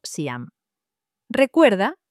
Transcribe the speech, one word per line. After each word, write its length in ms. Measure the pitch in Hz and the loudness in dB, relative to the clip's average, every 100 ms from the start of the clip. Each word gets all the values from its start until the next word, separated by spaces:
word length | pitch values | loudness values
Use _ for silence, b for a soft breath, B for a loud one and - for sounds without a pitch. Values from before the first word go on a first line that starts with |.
siam. 460 | - - 143 123 127 _ _ _ _ _ _ _ _ | -16 -10 -8 -8 -14 _ _ _ _ _ _ _ _
Recuerda 680 | 233 269 320 294 190 220 370 _ | 0 0 4 4 4 -2 -6 _